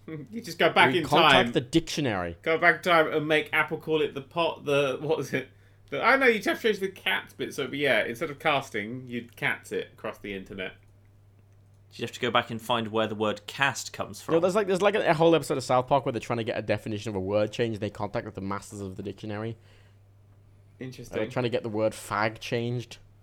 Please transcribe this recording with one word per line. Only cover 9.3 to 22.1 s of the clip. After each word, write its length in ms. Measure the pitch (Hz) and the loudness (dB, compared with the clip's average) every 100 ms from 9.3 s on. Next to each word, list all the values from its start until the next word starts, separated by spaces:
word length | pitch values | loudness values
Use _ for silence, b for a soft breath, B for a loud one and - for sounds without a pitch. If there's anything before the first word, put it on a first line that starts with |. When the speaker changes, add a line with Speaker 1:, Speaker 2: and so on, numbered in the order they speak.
| - | -4
Speaker 1:
cats 360 | 143 - - | -4 -4 -4
it 180 | 95 - | -6 -6
across 260 | - 110 - | -10 -12 -10
the 160 | 104 | -10
internet. 380 | 98 95 101 95 - - - _ _ _ _ _ _ _ _ _ | -10 -10 -10 -10 -12 -20 -20 _ _ _ _ _ _ _ _ _
Speaker 3:
You'd 100 | - 120 | -10 -10
have 40 | |
to 80 | - | -4
go 100 | 123 | 0
back 200 | 117 117 | 2 0
and 100 | 117 | -4
find 280 | - 117 110 | -2 -2 0
where 180 | 110 110 | 0 0
the 80 | |
word 320 | 104 107 104 - | 0 -2 -2 -8
cast 460 | - 139 117 - | 0 0 0 -8
comes 300 | - 95 98 - | -10 -10 -10 0
Speaker 2:
You 60 | |
know, 40 | 165 | 2
Speaker 3:
from. 60 | |
Speaker 2:
there's, 120 | 180 | 4
like, 120 | 196 196 | 2 0
there's, 160 | 185 | 2
like, 120 | 202 | 2
a, 140 | 202 - | 2 2
a 40 | |
whole 200 | 156 165 | 4 6
episode 220 | 160 143 143 | 6 2 -4
of 60 | |
South 220 | 127 127 127 | 0 0 2
Park 180 | 143 135 | 0 0
where 60 | |
they're 80 | 107 | -4
trying 160 | - 117 | -4 -4
to 60 | |
get 140 | 113 - | -4 -4
a 40 | |
definition 480 | 107 104 - 104 113 | -2 -4 -4 -6 -4
of 60 | 98 | -4
a 40 | |
word 320 | 92 104 107 | 0 0 0
change, 220 | - 117 | 0 -2
and 60 | 107 | -2
they 80 | 104 | -6
contact, 340 | - 104 120 107 | -4 -6 -4 -6
like, 80 | |
the 60 | 104 | -8
masters 400 | 98 98 - 104 | -6 -6 -8 -10
of 160 | 98 95 | -10 -8
the 60 | |
dictionary. 540 | 101 98 110 104 113 113 b b b b - _ _ - - - - - | -10 -10 -8 -6 -6 -8 b b b b -20 _ _ -20 -20 -20 -20 -16
Speaker 1:
Interesting. 380 | 131 127 117 107 | -14 -14 -10 -6
Speaker 2:
They 60 | |
were 60 | 110 | -4
trying 120 | 127 | -2
to 40 | 123 | -2
get 140 | 120 | -2
the 60 | 117 | -2
word 240 | 104 110 | 0 0
fag 460 | - - | -2 -4